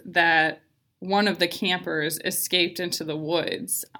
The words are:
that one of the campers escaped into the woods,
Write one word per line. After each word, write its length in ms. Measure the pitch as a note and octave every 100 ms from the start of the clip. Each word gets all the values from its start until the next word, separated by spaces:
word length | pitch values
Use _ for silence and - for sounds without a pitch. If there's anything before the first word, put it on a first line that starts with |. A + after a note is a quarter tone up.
that 580 | - F3 E3+ E3 D#3+ D#3 _ _ _ _
one 300 | F#3 G3 G#3
of 100 | E3+
the 100 | F3
campers 720 | - G3 F3+ F3+ D#3+ D3+ D#3
escaped 560 | F#3 F3+ - F3+ E3+ F3
into 240 | F3 -
the 120 | D#3+ D#3
woods, 680 | D#3 E3+ - - - - -